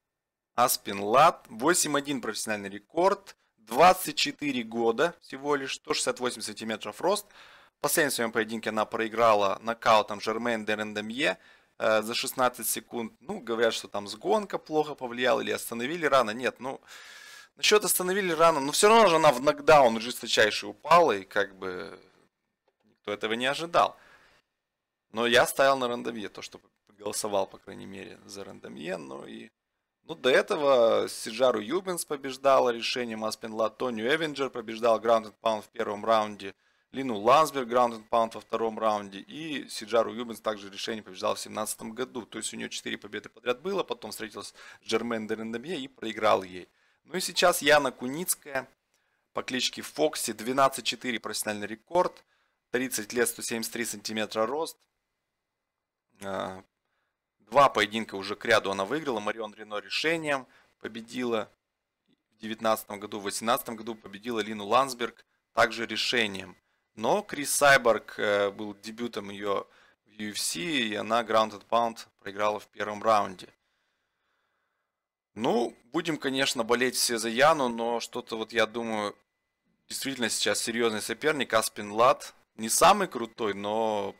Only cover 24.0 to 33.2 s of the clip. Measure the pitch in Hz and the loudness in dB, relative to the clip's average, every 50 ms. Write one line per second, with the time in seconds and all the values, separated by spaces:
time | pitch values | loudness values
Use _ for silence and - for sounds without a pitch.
24 | _ _ - _ _ _ _ _ _ _ _ _ _ _ _ _ _ _ _ _ | _ _ -20 _ _ _ _ _ _ _ _ _ _ _ _ _ _ _ _ _
25 | _ _ 95 110 117 120 117 120 156 165 - - 139 135 139 135 127 120 120 120 | _ _ -4 -2 2 4 6 6 4 4 4 4 4 4 4 2 0 -2 -4 -4
26 | 123 123 120 113 101 92 - - - - - - _ 98 _ _ _ _ 104 101 | -6 -8 -8 -8 -10 -12 -12 -14 -16 -16 -16 -20 _ _ _ _ _ _ _ -12
27 | 101 104 107 - - 107 101 98 98 - - 107 _ 98 98 98 98 98 98 95 | -10 -8 -6 -6 -4 -2 -2 -2 -2 -2 -6 -14 _ -18 -16 -16 -14 -14 -14 -14
28 | 95 95 92 98 101 104 101 98 98 98 101 101 110 113 131 135 151 175 185 170 | -14 -16 -16 -20 -20 -18 -16 -16 -16 -16 -18 -18 -18 -16 -14 -12 -10 -8 -8 -10
29 | 143 135 135 139 - - 110 113 113 110 _ _ _ _ _ _ _ _ _ _ | -10 -12 -14 -14 -14 -16 -16 -18 -18 -20 _ _ _ _ _ _ _ _ _ _
30 | _ - 165 - - 127 139 185 - - 208 160 147 139 135 123 117 113 107 104 | _ -16 -6 0 2 4 4 4 2 0 -2 2 4 4 6 6 6 6 4 4
31 | 104 107 - - - 120 110 113 131 127 117 107 107 107 151 190 190 190 180 165 | 0 -2 -6 -8 -10 -8 0 2 4 4 4 2 0 -2 -4 -4 -4 -4 -6 -6
32 | - - 151 139 139 139 127 123 135 139 135 127 127 123 117 117 110 - - 127 | -6 -8 -8 -8 -8 -10 -6 0 4 4 6 6 6 4 2 -2 -4 -4 -4 -4
33 | 123 117 113 110 | -4 -4 -6 -4